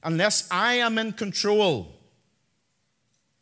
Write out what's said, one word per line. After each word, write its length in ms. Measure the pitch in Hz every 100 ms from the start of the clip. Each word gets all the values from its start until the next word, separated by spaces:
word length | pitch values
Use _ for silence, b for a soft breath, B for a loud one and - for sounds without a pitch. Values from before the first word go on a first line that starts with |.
Unless 460 | 165 165 202 202 -
I 260 | 180 220 247
am 220 | 240 220
in 140 | 220
control 800 | - 208 - 202 208 202 131 85 - _ _ _ _ _ _ _ _ _ _ _ _ _ _